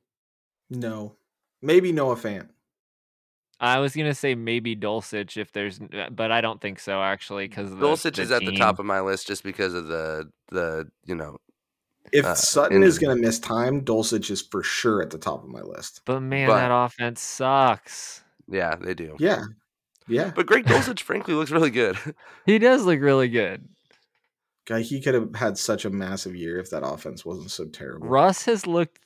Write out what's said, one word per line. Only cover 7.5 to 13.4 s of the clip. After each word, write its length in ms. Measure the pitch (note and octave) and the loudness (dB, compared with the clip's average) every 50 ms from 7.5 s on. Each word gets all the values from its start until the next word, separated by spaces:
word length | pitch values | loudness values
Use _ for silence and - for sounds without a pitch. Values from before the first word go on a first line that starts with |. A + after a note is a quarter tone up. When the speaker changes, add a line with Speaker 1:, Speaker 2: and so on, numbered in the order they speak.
| - G#2+ G2+ G2 | -8 -8 -8 -8
Speaker 2:
of 80 | F#2+ F#2+ | -4 0
the, 60 | C3 D3 | 2 2
Speaker 3:
Dulcich 300 | D#3 D3+ - E3 D3 - | 2 2 -2 -4 -2 -2
Speaker 2:
the 40 | |
Speaker 3:
is 100 | F#2+ F2 | -2 0
at 140 | B2 A#2+ F#2+ | 0 0 0
the 60 | F#2+ | 0
Speaker 2:
team. 80 | F#2+ G2 | 0 2
Speaker 3:
top 180 | A2+ G#2+ G#2 G2 | 4 4 2 0
of 80 | G2 | -2
my 160 | G#2 G2 F#2+ | -2 -2 0
list 240 | F#2+ F#2+ G2 F#2+ - | 0 0 -2 -4 -4
just 180 | - G2+ - - | -8 -8 -8 -8
because 300 | G2 F#2 - G2+ F#2 F2 | -10 -4 -2 -2 -2 -2
of 140 | F2 E2 D#2 | -4 -6 -6
the, 420 | E2 D#2+ D#2+ D#2 D#2 D#2 D#2 D2 _ _ _ _ | -6 -4 -4 -4 -6 -8 -10 -12 _ _ _ _
the, 400 | F2+ F#2 E2+ E2 D#2+ D#2+ D#2+ - _ _ _ | -6 -4 -4 -2 -4 -6 -8 -10 _ _ _
you 100 | - F2+ | -10 -8
know, 220 | E2 D#2 D2+ C#2+ - _ _ _ _ _ _ _ _ _ _ _ _ _ - | -8 -8 -10 -14 -18 _ _ _ _ _ _ _ _ _ _ _ _ _ 0
Speaker 1:
If 140 | - D3 C#3 F#2 | 2 2 2 2
Speaker 3:
uh, 80 | E2+ | 0
Speaker 1:
Sutton 480 | - - - - D3+ C#3+ - G3 G3 G3 | 0 0 2 2 2 2 6 6 8 8
is 160 | F#3 D#3 - | 8 6 6
Speaker 3:
injury. 80 | D#3+ C#3 | 2 2
Speaker 1:
gonna 120 | B2+ B2 | 2 2
miss 200 | A#2 A2+ A2 | 2 0 0
time, 440 | - | -2